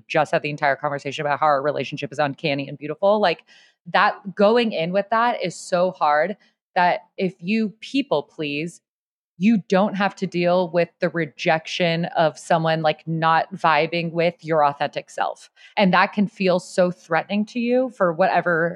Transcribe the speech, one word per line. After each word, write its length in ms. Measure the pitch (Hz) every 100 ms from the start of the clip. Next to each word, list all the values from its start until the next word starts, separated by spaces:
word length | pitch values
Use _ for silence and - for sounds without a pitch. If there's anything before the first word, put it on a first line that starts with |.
| -
just 240 | 160 147
had 100 | 165
the 80 | 151
entire 260 | 147 147 131
conversation 480 | 147 139 143 135
about 160 | 147 135
how 60 | 156
our 160 | 139
relationship 500 | 147 139 135 147 143
is 60 | -
uncanny 500 | 147 135 160 139 139
and 80 | 143
beautiful. 440 | 147 151 196 214
Like, 220 | 190 185 _ _ _ _ 175
that, 420 | 180 202 - 196 -
going 360 | 202 240 226
in 200 | 165 170
with 140 | 196 196
that 300 | 226 240 -
is 120 | 180 -
so 360 | - 175 185
hard 440 | 185 156 151 175 202 _ _ _ 190
that 260 | 180 143 - -
if 200 | 185 -
you 300 | 170 220 214 -
people 440 | - 269 - 151
please, 580 | - - 147 143 170 - _ _ _ _ _ -
you 200 | 202 220 -
don't 240 | 185 208
have 220 | 190 196 -
to 100 | 190
deal 460 | 175 175 180 175
with 180 | 170 170 _
the 100 | 175
rejection 960 | 165 156 - 170 160 - - 175 165 170 -
of 220 | 156 151
someone, 420 | - 170 160 160
like, 260 | 156 156 160
not 460 | 160 165 160 -
vibing 580 | 185 165 147 160 170 170
with 220 | 170 170 -
your 220 | 156 160 147
authentic 460 | 143 143 143 -
self. 400 | - 78 - - _ - -
And 160 | 190
that 180 | 180 196
can 160 | 214 196
feel 320 | - 185 180
so 300 | - - 180
threatening 560 | 180 - 160 147 208 208
to 140 | 247
you 320 | 240 247 262
for 200 | - 180
whatever, 640 | 160 190 175 175 165 170